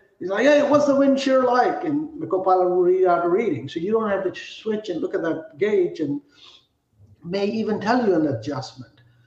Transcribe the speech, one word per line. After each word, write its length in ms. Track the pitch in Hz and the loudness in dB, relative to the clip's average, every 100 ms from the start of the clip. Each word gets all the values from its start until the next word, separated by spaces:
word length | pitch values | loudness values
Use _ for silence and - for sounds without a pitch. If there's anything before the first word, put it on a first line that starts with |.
| _ _ | _ _
is 100 | 180 | -6
like, 140 | 202 | 2
"Hey, 260 | 269 294 254 | 4 4 4
what's 160 | 285 277 | 2 4
the 100 | 269 | 4
wind 240 | 277 269 | 2 2
shear 220 | 269 262 | 2 2
like?" 420 | 247 247 311 - | 4 2 2 -2
And 380 | 156 147 156 - | -4 -4 -4 -10
the 60 | - | -4
co-pilot 420 | 185 190 185 180 | -2 2 2 4
will 140 | 180 | 4
read 220 | 180 185 185 | 4 4 4
out 200 | 170 175 | 2 2
a 40 | |
reading. 400 | 190 220 127 131 | 0 0 -4 -6
So 100 | 165 | -6
you 120 | 185 | -2
don't 180 | 220 208 | 0 0
have 140 | 190 190 | -2 -4
to 140 | - | -8
switch 500 | - - 214 214 190 | -14 -10 -6 -4 -4
and 120 | 160 | -6
look 140 | 185 190 | -4 -4
at 80 | |
that 340 | 165 156 - 139 | -4 -6 -10 -4
gauge 420 | 208 202 175 - | 0 2 0 -2
and 220 | 143 143 - _ - - _ _ _ _ - - | -4 -4 -8 _ -20 -20 _ _ _ _ -20 -20
may 220 | 170 196 202 | -8 -2 -2
even 360 | 226 214 202 | -2 -2 -2
tell 240 | 202 254 214 | 0 2 2
you 80 | |
an 140 | 165 151 | 2 0
adjustment. 760 | 113 147 135 - 131 - _ _ _ | -2 -6 -8 -10 -16 -20 _ _ _